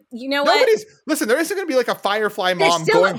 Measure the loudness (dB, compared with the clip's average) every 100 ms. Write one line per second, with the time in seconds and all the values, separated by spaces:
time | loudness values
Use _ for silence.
0 | _ -14 -4 -2 2 2 4 2 -2 _
1 | -6 -4 0 0 0 -6 -2 -2 -2 -2
2 | -2 -2 -2 -2 -2 2 2 2 2 2
3 | 2